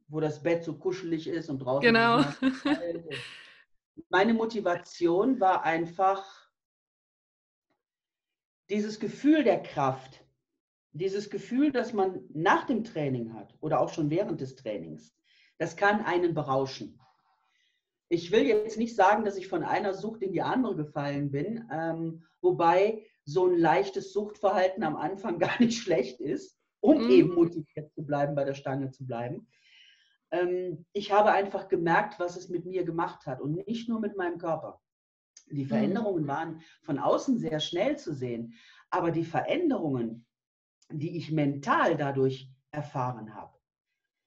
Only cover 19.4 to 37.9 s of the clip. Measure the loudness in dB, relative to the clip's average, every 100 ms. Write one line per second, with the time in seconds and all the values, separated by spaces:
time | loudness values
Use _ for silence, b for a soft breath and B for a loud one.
19.4 | -4 -4 -2 -2 -2 -4 -8 -6 -4 -2
20.4 | 0 0 0 -2 -6 -6 -4 -2 -2 -2
21.4 | -4 -6 -8 -6 -4 -4 -6 -8 B B
22.4 | 0 4 4 6 4 0 B B -4 2
23.4 | 4 4 4 4 2 -4 -6 -6 -6 -2
24.4 | 2 4 2 0 -4 -2 -4 -4 -6 0
25.4 | 0 4 2 2 0 0 0 -6 -6 -6
26.4 | -8 _ _ _ 4 6 8 8 8 4
27.4 | 2 0 -10 -14 -12 -12 -4 -2 0 0
28.4 | -2 -4 -4 -4 -6 -8 -8 -6 -6 -8
29.4 | -14 b b b b b b b _ -2
30.4 | 0 0 -4 -8 -8 -8 2 4 6 4
31.4 | 0 -6 -2 0 2 2 0 -4 -6 -6
32.4 | -8 -8 -4 -4 -4 -4 -4 -6 -10 -6
33.4 | -4 -4 -4 -6 -4 -4 -4 -4 -4 -4
34.4 | -4 -4 -6 -16 _ _ _ _ _ _
35.4 | _ -6 -2 0 2 0 0 -2 -2 -4
36.4 | -6 -10 B B -6 -2 2 2 2 0
37.4 | 0 -4 -2 -2 -2